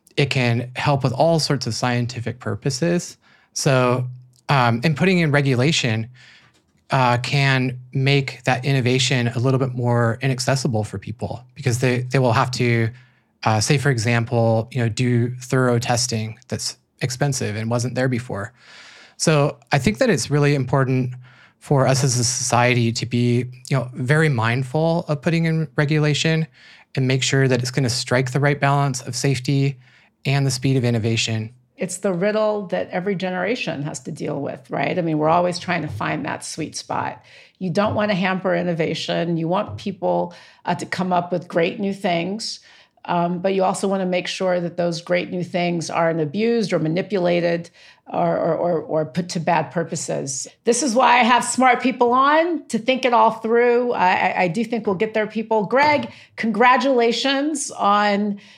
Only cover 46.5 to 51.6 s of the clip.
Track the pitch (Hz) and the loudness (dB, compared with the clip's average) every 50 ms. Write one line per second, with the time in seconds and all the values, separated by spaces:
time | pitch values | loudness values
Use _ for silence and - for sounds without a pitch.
46.5 | 233 233 208 160 185 160 160 156 156 180 190 190 208 196 175 175 175 175 170 175 | 0 0 0 0 0 0 0 0 -2 -2 -2 -2 -2 0 2 2 2 2 2 0
47.5 | 170 170 170 - _ - - - - _ _ - - - 170 170 170 - - 175 | 0 -2 -4 -8 _ -20 -20 -20 -20 _ _ -8 -4 -2 0 0 0 0 0 0
48.5 | 156 - 170 175 175 156 151 - 151 156 156 - - 175 175 175 - 185 151 185 | 0 0 0 0 0 -2 -2 -2 -2 -2 -2 -2 -4 -6 -6 -4 -4 -4 0 2
49.5 | 165 160 156 160 - 180 170 165 185 160 - - 160 147 147 139 - - - - | 2 2 2 0 -2 -4 -4 -4 -6 -8 -6 -6 -6 -4 -4 -6 -6 -8 -10 -12
50.5 | - _ - 220 240 233 311 269 214 254 254 240 240 247 240 226 254 240 233 - | -14 _ -2 0 0 0 0 0 2 4 4 6 6 6 6 6 4 2 2 0
51.5 | - - | 0 2